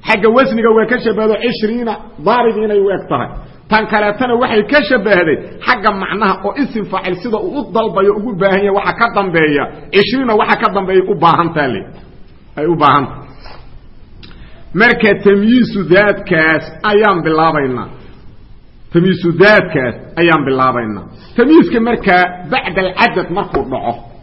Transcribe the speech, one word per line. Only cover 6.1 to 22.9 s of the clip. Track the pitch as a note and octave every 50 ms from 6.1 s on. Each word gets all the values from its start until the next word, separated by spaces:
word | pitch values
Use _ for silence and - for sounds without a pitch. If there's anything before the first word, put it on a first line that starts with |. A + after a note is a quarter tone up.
| E3+ G3 A3 F#3+ F#3+ - -
oo | D4+ -
isim | - C#4 - - A3+ G3
faacil | E3+ F#3+ F3+ - F#3 F3+
sida | F3 - B3 G#3+ -
uu | - F#3 D#3+
u | C#4+ A3+ -
dalbayo | F3 A3 A3 A3 E3+ G3 F#3+ G3+ G#3
ugu | G#3 G3+ B3 A3
baahan | E3+ F#3+ G3 F#3 G3
yahay | G3+ G3+ F#3+
waxa | G3+ - F3+ F3+
ka | - A3+ A#3 -
dambeeya, | G3+ G3 F#3+ E3 E3 D#3+ D3+ D3 C#3+ C3 - - - - -
cishriina | - F#3+ G3+ - A#3 C4 C4+ A#3+ G#3+
waxa | G#3 - - A3
ka | - - - F#3
dambeeya | G3 F#3+ F3+ F#3+ F#3+ F#3
u | F#3+ G#3
baahan | E3 E3 E3 D#3 D#3+ E3+ E3 E3
tahay | D#3 D3 C3+
le. | A#2 F#2+ F#2+ - - - - - - - - - - - - - -
Ay | - D3+
u | D#3+ E3+
baahan | D3 D3 C#3+ C3 C#3+ C3+
tahay. | - - - - - - - - - - - - - - - - - - - - - - - - - - - - - - - - -
Marka | - E3+ A3 A#3+ A3+ A#3 - G#3+ G3
tamyiizu | - - G3+ G3 G3+ G3+ A3 A#3+ B3+ A3+ E3 - G3+ F#3
daadkaas | D3 E3+ F#3+ G#3 G#3 G3+ G3+ - - F#3 D#3+ D#3 D#3+ D#3+ D3+ D3+ - - - -
ayaan | G#3+ G#3 G#3 A3 G#3 G3 E3+ D3+
bilaabaynaa. | D#3+ D#3+ D#3 D#3+ E3 D#3 D3+ C#3 C3 B2+ A#2+ G2+ - - - - - - - - - - - - - - - - - - - - -
Tamyiizu | - E3+ E3+ F#3+ F#3 E3+ - E3+
daadkaas | D#3+ - F#3 G#3 G#3+ G3+ F#3 - - D3 B2+ B2 A2+ - - - -
ayaan | - E3+ E3+ E3 D3+ C#3
bilaabaynaa. | C3+ C3 C3 C3 C3 A#2+ A#2+ A#2 A2 G#2 G2 E2+ - - - - - -
Tamyiizka | - B3 C4+ - E4 - - - A#3
markaa | A3+ A#3 A#3 - - G3 F3+ F3+ F3+ F3+ - - - D3
bacda | - - - F#3+ F3+ F#3+
alcadad | F#3 F#3